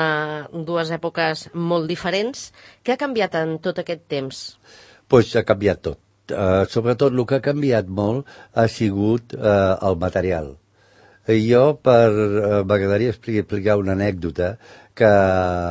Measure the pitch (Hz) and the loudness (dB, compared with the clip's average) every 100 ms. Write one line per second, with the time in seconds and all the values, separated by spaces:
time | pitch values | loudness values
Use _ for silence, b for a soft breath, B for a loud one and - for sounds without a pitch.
0 | 160 151 151 151 143 170 156 170 160 165 | 0 -2 -4 -8 -10 -10 -6 -4 -4 -4
1 | 165 170 160 156 - 170 170 175 156 175 | -6 -2 -2 -4 -8 -6 -2 -2 -2 -6
2 | 185 190 226 277 - _ b b - 254 | -4 -4 -4 -8 -16 _ b b -4 -4
3 | 285 226 185 165 160 160 180 175 175 165 | -4 -4 -2 -2 -4 -4 -6 -6 -8 -10
4 | - 143 131 - - - b b b b | -8 -8 -6 -12 -18 -20 b b b b
5 | - 127 110 117 107 101 101 82 82 71 | 2 4 4 0 0 0 0 -2 -4 -8
6 | _ _ - 71 95 95 95 117 117 117 | _ _ -10 -4 0 2 0 -2 -2 2
7 | 139 123 113 135 143 147 143 113 95 95 | 0 0 0 -2 -2 -2 0 0 -2 -2
8 | 104 123 139 B B - 113 - 110 98 | -2 -2 -8 B B 0 0 0 -2 0
9 | 104 120 120 - 113 101 95 95 98 90 | 0 0 -4 -2 2 4 2 0 -2 -2
10 | 90 95 90 85 73 69 _ b b b | -2 -2 -2 -4 -6 -14 _ b b b
11 | b b - 110 110 120 143 147 131 117 | b b 0 0 4 4 4 2 4 6
12 | 117 104 104 104 104 104 95 101 98 101 | 6 4 0 0 0 0 2 0 2 0
13 | 120 107 - 107 - 104 98 104 95 95 | 0 -4 -4 -4 -2 -2 0 0 0 0
14 | 104 92 85 80 90 110 B B B - | -2 -2 -6 -4 -4 -4 B B B 2
15 | 113 101 95 92 90 90 87 | 6 6 6 2 0 -2 -4